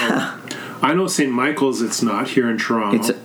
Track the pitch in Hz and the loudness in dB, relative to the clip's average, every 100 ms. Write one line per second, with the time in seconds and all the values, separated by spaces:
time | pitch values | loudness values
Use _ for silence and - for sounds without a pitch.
0 | 147 - - - - - - - 151 165 | 2 0 -2 -8 -10 -10 -10 -2 2 2
1 | 190 - 139 123 135 151 135 113 113 - | 2 2 2 2 0 2 0 2 -2 0
2 | 117 104 131 - 117 113 113 113 104 110 | 0 0 0 2 2 0 0 0 2 0
3 | 113 - | 0 -2